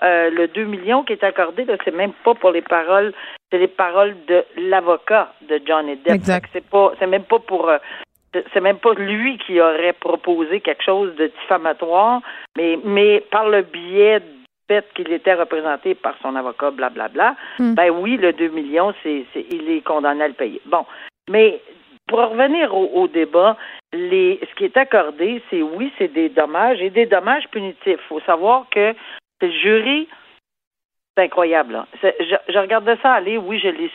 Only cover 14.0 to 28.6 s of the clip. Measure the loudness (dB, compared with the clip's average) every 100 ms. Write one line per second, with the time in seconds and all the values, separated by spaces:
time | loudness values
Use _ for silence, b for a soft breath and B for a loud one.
14 | 4 4 -2 -18 _ _ -2 -2 -2 -8
15 | -6 -2 0 0 0 -4 -4 -4 -4 -4
16 | -6 -6 -8 -6 -8 -4 -4 -2 -6 -6
17 | -6 0 0 -2 B -4 -2 2 2 0
18 | -2 0 0 0 -2 -4 -4 -2 -2 -4
19 | -6 -6 -8 -12 -10 -8 -4 -4 -4 -2
20 | -2 -2 -4 -4 -8 -10 -4 -4 -4 B
21 | B -20 -2 4 4 2 -8 -20 _ _
22 | -4 0 0 2 0 2 0 0 0 0
23 | 0 0 0 4 4 2 B B _ -8
24 | -2 2 2 0 -6 -6 -2 0 2 2
25 | 0 -2 -4 -4 -6 -4 -4 -4 -6 -4
26 | -4 0 0 0 0 0 0 0 0 0
27 | 2 2 2 -2 -4 -10 -10 -6 -2 -2
28 | -4 -6 -2 0 4 2